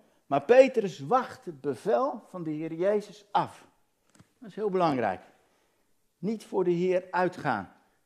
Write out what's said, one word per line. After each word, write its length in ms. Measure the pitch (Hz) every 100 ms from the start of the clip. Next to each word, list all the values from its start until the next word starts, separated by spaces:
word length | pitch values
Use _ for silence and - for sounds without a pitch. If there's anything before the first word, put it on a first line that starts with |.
| _ _ _
Maar 160 | 143
Petrus 580 | 143 247 269 233 202 143
wacht 460 | 139 247 226 - -
het 160 | 147
bevel 640 | 143 131 185 233 269 240 -
van 140 | 185
de 60 | 160
Heer 240 | 151 160
Jezus 520 | 160 185 208 202 175 -
af. 360 | 180 165 - - _ _ _ _ _ - _
Dat 100 | 226
is 60 | 180
heel 140 | 214
belangrijk. 520 | 185 170 135 110 92 - _ _ _ _ _ _ _ _ _
Niet 280 | 180 220 -
voor 180 | 208
de 80 | 180
Heer 360 | 170 185 180 180
uitgaan. 640 | 175 180 180 151 110 90 - _ _